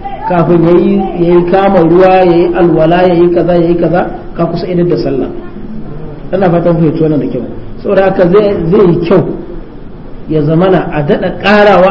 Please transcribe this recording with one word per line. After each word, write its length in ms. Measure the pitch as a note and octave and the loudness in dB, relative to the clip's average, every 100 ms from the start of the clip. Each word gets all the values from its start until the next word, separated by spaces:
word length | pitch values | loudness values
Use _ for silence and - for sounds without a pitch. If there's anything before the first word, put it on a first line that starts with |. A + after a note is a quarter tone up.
| - - - | -10 -8 -4
Kafin 340 | F3 E3 E3+ | -2 2 2
yayi, 320 | E3 F3+ G3+ G3+ G3+ F3 | 4 2 2 0 -2 -2
yayi 320 | E3+ F3 F3 | 2 2 2
kama 280 | F#3+ G3 F#3+ | 2 2 2
ruwa, 420 | E3 F3 F#3 F#3 | 4 4 4 4
yayi 240 | F3+ E3+ F3+ F#3+ | 4 2 2 2
alwala, 440 | F3 D#3 D#3 F3 | 2 2 2 2
yayi 240 | F#3 E3+ F3 F3 | 2 2 2 2
kaza, 180 | E3+ F3 | 0 0
yayi 200 | E3+ E3+ | 2 0
kaza, 260 | E3+ F3 - - - | 0 -2 -4 -8 -10
ka 120 | - E3 | -6 -4
kusa 200 | - F3+ | -4 -4
idar 200 | F3 E3+ | -2 0
da 100 | D#3 | 0
sallah. 320 | C#3 C#3 - - - - - - - - - - - | -2 -4 -6 -8 -12 -12 -10 -10 -10 -10 -12 -12 -6
Ina 160 | F#3+ F#3 | -2 0
fatan 240 | E3 E3+ E3 | 0 0 2
fahimci 240 | D#3+ - | 0 0
wannan 160 | D#3 D3+ | 0 0
da 80 | B2 | -2
kyau. 180 | C3 - - - - | -6 -8 -12 -12 -10
Saboda 200 | - F#3+ F#3+ | -2 2 2
haka 180 | F#3+ F3 | 2 2
zai, 160 | G3+ G#3 F3+ E3 | 4 2 0 0
zai 160 | G#3+ F3+ | 2 4
yi 120 | E3 E3 | 2 2
kyau 160 | G3 - - - - - - - - - - - | 2 0 -6 -10 -14 -14 -16 -16 -16 -14 -14 -6
ya 120 | D#3 | -2
zamana 460 | D3 D#3+ F#3+ F3 - | 0 2 2 0 -2
a 120 | D3+ | -4
daɗa 260 | C#3+ G#3 F#3 - | -2 -2 -2 -4
ƙarawa 460 | - G#3 G#3 F#3 F#3 | 0 4 4 4 2